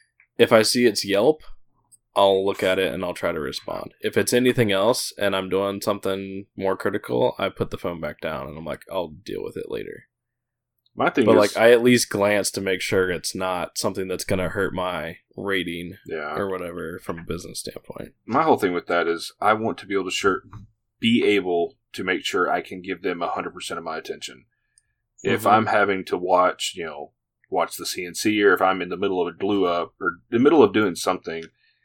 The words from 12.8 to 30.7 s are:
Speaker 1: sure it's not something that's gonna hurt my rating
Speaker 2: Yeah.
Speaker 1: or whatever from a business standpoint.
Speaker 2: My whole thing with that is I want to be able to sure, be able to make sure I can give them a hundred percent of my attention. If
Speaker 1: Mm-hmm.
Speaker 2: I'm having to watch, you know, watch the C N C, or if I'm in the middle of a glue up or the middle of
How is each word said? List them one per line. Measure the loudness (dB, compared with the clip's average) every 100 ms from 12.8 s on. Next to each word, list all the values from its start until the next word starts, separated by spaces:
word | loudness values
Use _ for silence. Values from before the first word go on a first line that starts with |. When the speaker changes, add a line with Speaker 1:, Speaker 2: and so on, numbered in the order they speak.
Speaker 1:
sure | 0 2 2
it's | -2 -6
not | -4 -4 -4 -6 -4
something | -4 -4 -6
that's | -6 -2
gonna | -2 -2
hurt | -2 -2 -2
my | -4 -4 -8 -12 _ -8
rating | -2 -2 -2 -6 -10 -14 -10
Speaker 2:
Yeah. | -8 -6 -4
Speaker 1:
or | -4
whatever | -6 -8 -8 -10 -10
from | -10 -10
a |
business | -8 -10 -10 -14
standpoint. | -12 -14 -16 -16 -16 _ -4
Speaker 2:
My | 0
whole | 4 4
thing | 2
with | 0 0
that | 0 0
is | -2 -6 -2
I | 0
want | 2 0 -6
to | -4
be | -4
able | -4
to |
sure, | 0 0 0 -6 -20 -20 _ _ -2
be | 2 4 4
able | 2 2 0 -2 _ _
to | -8
make | -2 -2
sure | -2 0 0
I | 0
can | -4 -12
give | -8 -6
them | -4 -4
a | -4
hundred | -4 -8 -10
percent | -10 -10
of |
my | -8 -10
attention. | -10 -12 -14 -18 _ _ _ _ _ _ _ _
If | -4 0
Speaker 1:
Mm-hmm. | 4
Speaker 2:
I'm | 4 4
having | 2 2 0 -2
to | -4
watch, | 2 4 2 0 -8 -8
you | -10
know, | -10 -16 _ _ _ -6
watch | -4 -4 -6
the | -10
C | -8 -10
N |
C, | -4 0 4
or | 4
if | 6
I'm | 4 2
in | -2
the | -4
middle | -2 0
of | -2
a | -2
glue | 0 2 2
up | 0 -4 -4
or | -4 -4 -2
the | 2
middle | 4 6
of | 6